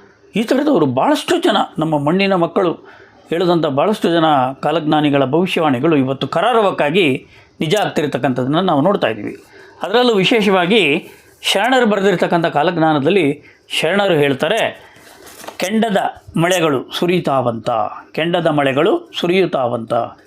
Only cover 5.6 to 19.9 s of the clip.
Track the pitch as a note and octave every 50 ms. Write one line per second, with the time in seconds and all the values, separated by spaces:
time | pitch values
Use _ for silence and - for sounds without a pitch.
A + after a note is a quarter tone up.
5.6 | D#3+ D3 B2+ A#2+ C#3+ E3+ D#3 C#3 B2+ C3 C3+ - C#3 C3+ - E3 G3 A#3 A#3+ A3+
6.6 | G#3 F#3 C#3 - D#3 D3 D#3+ G3+ F3 C#3 B2+ - - - - - - _ _ -
7.6 | E3+ D3+ G3 G#3+ F3+ D3 - E3+ D3+ C3+ - B2+ C#3+ C#3 B2 C3 B2+ C3 D3+ F3
8.6 | G3 F#3 D#3 C3+ D3+ G3 G3+ - - A2 A2 G#2 G#2 - - - - - - -
9.6 | - - - - - F3 G#3 B3 B3 A#3+ A3 F#3+ F3 - C4 A3 F#3 G#3 F#3+ F#3
10.6 | E3+ F3 A#3 A3 E3+ C#3 D3 F#3 - - - - _ - _ _ - - - G3
11.6 | G#3+ B3 C4+ B3+ A#3+ G#3 G#3 G3 F#3+ G3+ F3+ - F#3+ E3 F#3 E3+ E3 D#3+ C#3 C#3+
12.6 | D#3 F#3 F3 D#3+ D#3+ D#3+ D3+ C#3+ C3 D#3+ G3+ G3 D3+ C#3 C#3+ - - - - _
13.6 | _ - - - - D#3 F#3+ G3+ G3+ G3 E3+ D3 D3 C#3+ C3 B2 D#3 E3 A3 A3
14.6 | D#3 - - - - - - - - - - - - - - - - - - -
15.6 | F#3 F#3 G#3+ A3 G#3 G#3+ F#3+ F#3 D3 - - - - - - D#3+ E3 F3 F#3 F3+
16.6 | D#3+ D#3+ C3+ B2 B2 - - - F3 E3+ F#3 E3+ - D3+ C#3 C3 A#2+ A#2+ A#2 A2+
17.6 | G#2+ B2+ A#2 A2 G#2 G2+ - - - - - D3+ D#3+ E3+ E3+ F3 E3 E3 D3 D3
18.6 | C#3 C3+ B2+ C#3 E3 G#3+ E4+ E4+ - - - - - E3+ F3+ F#3+ F3 D#3+ - C#3+
19.6 | B2+ A#2 A#2+ A#2 A2+ -